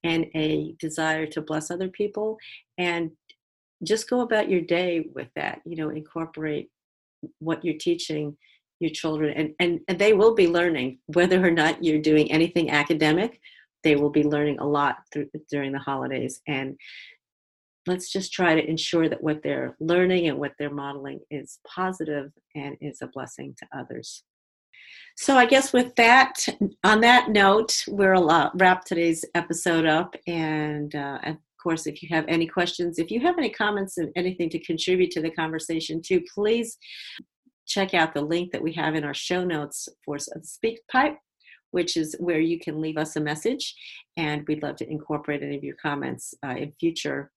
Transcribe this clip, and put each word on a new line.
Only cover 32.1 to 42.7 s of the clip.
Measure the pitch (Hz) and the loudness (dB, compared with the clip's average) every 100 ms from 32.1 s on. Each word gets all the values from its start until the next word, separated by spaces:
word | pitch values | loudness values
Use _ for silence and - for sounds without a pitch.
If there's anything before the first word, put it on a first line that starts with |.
have | 165 151 | -2 0
any | 165 165 | 0 0
questions, | - 175 - 175 170 | 0 -2 -2 -4 -4
if | 170 | -4
you | 220 | 0
have | 311 349 | 0 0
any | 247 | -2
comments | - 214 208 190 - | 0 -2 -2 -4 -6
and | 160 175 | -6 -2
anything | 185 185 170 | -4 -2 -4
to | 160 | -4
contribute | - 165 185 185 180 | -4 -4 0 2 2
to | 175 | 0
the | 160 | -4
conversation | 160 160 160 - 160 160 160 | -4 -4 -6 -4 -6 -4 -8
too, | 170 180 175 | 0 0 0
please | - 208 233 226 - - - - - - _ _ _ - | -2 0 0 -2 -10 -18 -18 -16 -18 -20 _ _ _ -6
check | - 190 | -2 0
out | 185 160 | 2 2
the | 147 | 0
link | 147 170 175 | -2 -2 -2
that | - | -4
we | 165 | -4
have | 165 151 | -2 -2
in | 156 | -2
our | 147 | -4
show | 135 - 180 | -8 -4 -2
notes | 180 156 143 - - _ | 0 -4 -6 -10 -14 _
for | - 143 | -10 -8
S-, | - - - - | -8 -12 -16 -4
SpeakPipe, | 226 226 _ 254 294 302 _ _ _ - _ | -4 -4 _ 2 2 -2 _ _ _ -20 _
which | 180 170 170 | -2 -2 -2
is | 156 - | -4 -4
where | 175 160 | -2 2
you | 165 170 | 2 0
can | 165 | -4